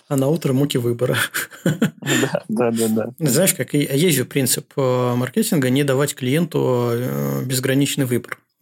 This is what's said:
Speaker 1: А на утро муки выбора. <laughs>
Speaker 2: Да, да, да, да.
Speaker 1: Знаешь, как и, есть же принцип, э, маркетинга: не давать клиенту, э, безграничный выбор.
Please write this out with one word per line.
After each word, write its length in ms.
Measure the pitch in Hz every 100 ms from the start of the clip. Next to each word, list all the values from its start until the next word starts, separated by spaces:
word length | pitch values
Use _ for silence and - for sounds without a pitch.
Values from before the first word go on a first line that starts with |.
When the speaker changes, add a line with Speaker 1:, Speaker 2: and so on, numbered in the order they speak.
| -
Speaker 1:
А 80 | 139
на 120 | 135
утро 240 | 160 151
муки 260 | 131 143 131
выбора. 380 | 120 117 123 135 - - - -
<laughs> 300 | 175 160 - -
Speaker 2:
Да, 420 | 139 139 135 - -
да, 220 | 110 120
да, 180 | 113 110
да. 260 | 110 110 127
Speaker 1:
Знаешь, 360 | 156 120 185
как 200 | - 127
и, 40 | 147
есть 360 | 143 135 180 135
же 80 |
принцип, 480 | 120 143 127 - - -
э, 380 | 131 123 123 120
маркетинга: 540 | 127 - 202 165 127
не 140 | 131
давать 300 | 143 131 143
клиенту, 760 | - 127 147 165 143 131 123 120
э, 500 | 120 123 139 143 139
безграничный 600 | 127 131 131 135 143 - 127
выбор. 320 | 120 - - _ _